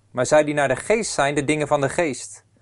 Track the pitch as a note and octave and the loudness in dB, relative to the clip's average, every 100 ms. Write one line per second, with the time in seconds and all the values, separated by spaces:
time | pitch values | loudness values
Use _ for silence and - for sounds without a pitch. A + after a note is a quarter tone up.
0 | _ B2 B2+ D3+ D3+ D3 C3+ B2+ - A3+ | _ -4 4 4 4 0 0 -2 0 0
1 | G3 - C#3 D3 C3+ D3+ C#3+ D3 C#3 - | 0 -2 0 0 0 -2 0 0 0 0
2 | E3 B2 - - _ _ | -2 -4 -10 -18 _ _